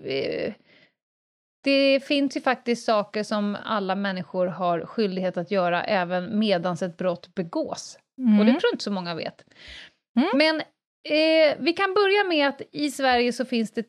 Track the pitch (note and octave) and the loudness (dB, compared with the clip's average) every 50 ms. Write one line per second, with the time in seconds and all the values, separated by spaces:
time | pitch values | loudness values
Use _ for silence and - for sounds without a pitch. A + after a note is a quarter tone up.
0 | - - C3+ C3+ - - D#2 - - - - - _ _ _ _ _ _ _ _ | -8 -6 -4 -4 -2 -4 -4 -4 -6 -6 -8 -12 _ _ _ _ _ _ _ _
1 | _ _ _ _ _ _ _ _ _ _ _ _ - C4+ C#4 C4+ C#4 C4+ C4+ C4+ | _ _ _ _ _ _ _ _ _ _ _ _ 0 2 2 4 4 4 4 2
2 | C4+ - D4+ C#4 C#4+ C4+ - D4 - C4+ A#3+ B3 - A#3+ A#3 A#3 - - A3+ G#3 | 2 0 0 0 0 0 -2 -2 -2 -2 -2 -2 -2 -2 -4 -2 0 0 0 0
3 | G3+ - - G#3+ G#3 - A3 G#3 G#3 G#3 G3+ - - - A3 G#3 G3 F#3 F#3+ G3 | 0 -2 -4 -6 -4 -2 -2 -2 -2 -2 -4 -6 -6 -4 -4 -2 -2 -2 -2 -2
4 | G3+ G3+ F#3 F#3 F3 - - F#3 F3+ F#3 E3 F3 F3+ F3 E3+ E3 - - - A#3 | -2 -4 -4 -6 -8 -6 -2 -2 -2 -2 -2 -2 -2 -2 -2 -2 -4 -6 -2 -2
5 | G#3+ F#3+ F#3 F#3+ F#3 F3+ F3 F3+ E3+ - G#3 F#3+ F3+ F3 F3 E3+ - - G#3 F#3+ | -2 -2 -2 -2 -4 -2 -4 -4 -4 -2 0 0 2 2 0 0 0 0 0 0
6 | F3 E3+ F3+ F3+ F3+ - G3 G#3 A3 G#3 F#3+ E3+ E3+ F#3 F3 - F#3+ F3+ - - | 0 -2 -2 -4 -4 -2 -2 0 2 2 2 0 0 -2 -2 -2 -4 -6 -4 -4
7 | F#3 F#3 E3+ - - - _ G3 E3+ E3+ - D#4+ C#4+ - - - - - - - | -2 -2 -2 -4 -8 -10 _ -8 -8 -4 -4 -6 -4 -4 -6 -10 -10 -16 -18 -20
8 | _ _ _ - B3+ A3+ G#3+ G#3 G#3 A3+ B3+ E4+ - A#4+ F#4+ A#3+ - G#3 G3+ F#3 | _ _ _ -2 2 4 6 6 6 6 4 4 2 0 -2 -2 -6 -6 -6 -6
9 | F3 E3+ E3+ D#3+ - - - - _ _ _ - - - - - - - _ _ | -6 -6 -8 -6 -8 -8 -10 -12 _ _ _ -20 -20 -20 -20 -20 -20 -20 _ _
10 | _ _ _ A#3 C#4+ F#4+ B3+ C#4 D#4 D#4+ D#4+ D4+ - - _ _ _ _ _ _ | _ _ _ 2 2 2 2 4 4 2 2 -2 -6 -10 _ _ _ _ _ _
11 | _ D4+ D4+ D#4 D#4 D#4+ D#4+ D#4+ D#4 D4 - - B3 E4 E4+ G4 G4 F#4+ F#4 G#4 | _ 0 2 4 4 6 6 6 4 4 2 0 -2 -2 0 0 -2 0 2 2
12 | G4+ F#4+ G4 G#4 G4+ F#4 E4 D4 C#4+ C#4+ C#4 - - - - D4 D4 D4 - - | 2 4 4 2 2 2 2 2 2 0 -2 -4 -12 -14 -6 -6 -6 -4 -4 0
13 | C4+ B3+ B3 A#3+ A#3+ B3 A#3+ - A#3+ - B3+ A3+ A3 - - A#3 A3 | 0 2 2 2 2 0 -2 -4 -4 -2 -2 -2 -2 -2 -4 -8 -10